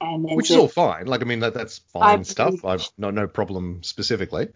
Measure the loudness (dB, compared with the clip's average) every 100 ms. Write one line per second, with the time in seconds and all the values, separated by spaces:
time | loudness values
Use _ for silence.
0 | -6 -4 -2 0 4 6 6 4 0 0
1 | -4 -2 -2 0 -2 -2 -10 -12 _ 2
2 | 4 4 0 0 0 0 -2 -2 -4 -6
3 | -4 -2 -4 -2 -4 -4 -6 -8 -10 -6
4 | -4 -2 -2 -4 -6